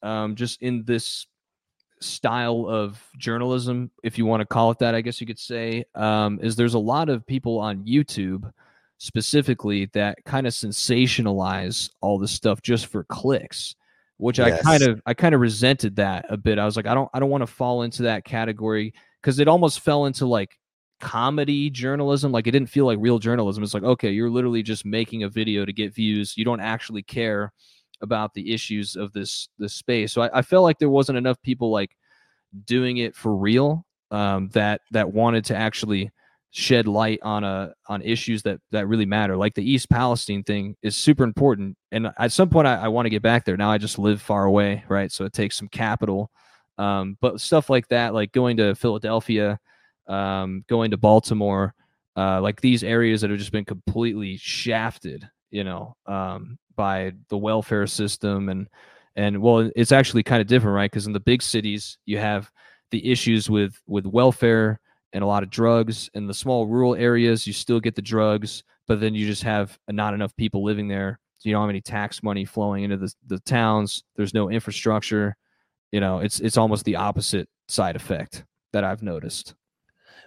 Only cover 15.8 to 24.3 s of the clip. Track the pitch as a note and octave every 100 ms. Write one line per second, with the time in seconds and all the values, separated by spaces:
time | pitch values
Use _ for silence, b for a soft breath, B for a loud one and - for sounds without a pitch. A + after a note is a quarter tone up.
15.8 | G#2+ G2 G2 F2+ - G2+ A2+ G#2 G#2 A2
16.8 | G#2 B2+ C3+ C3 C#3 C#3 A#2+ - B2 B2
17.8 | A#2+ A#2 A#2+ G#2+ - A2+ A2+ G#2+ A2 G#2+
18.8 | G#2+ b b b - C3 D3 F3 E3 -
19.8 | - D3 C#3+ C3 B2+ A#2 G2 _ _ _
20.8 | _ - - A2+ B2+ D3+ C#3+ C#3+ D3 B2+
21.8 | B2+ C#3+ C#3 C#3+ C#3 A#2+ A2+ C3+ B2 C#3+
22.8 | C3 G#2+ A2+ A#2 A2+ A#2+ G2+ G#2 G#2 G#2+
23.8 | A2 B2+ A2 G2+ A#2+